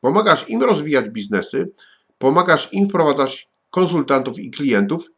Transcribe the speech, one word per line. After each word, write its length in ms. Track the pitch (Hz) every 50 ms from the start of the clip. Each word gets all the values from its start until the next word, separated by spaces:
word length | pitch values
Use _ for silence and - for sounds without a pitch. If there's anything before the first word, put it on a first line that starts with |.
Pomagasz 480 | - 127 170 202 220 208 160 - - -
im 140 | 226 226 262
rozwijać 460 | 247 208 156 147 156 147 131 113 107
biznesy, 600 | 113 113 101 101 104 95 85 - - 135 170 - - _ - _ _ _ _ _ _ _
pomagasz 560 | - 131 143 175 180 175 160 151 - - -
im 160 | 196 202 196
wprowadzać 600 | - 131 160 147 139 139 139 - - - - _ _ _ _ _
konsultantów 680 | - 180 190 170 175 160 139 135 139 135 127 127 113 -
i 120 | 101 -
klientów 600 | - - 147 135 117 101 101 101 151 170 - - _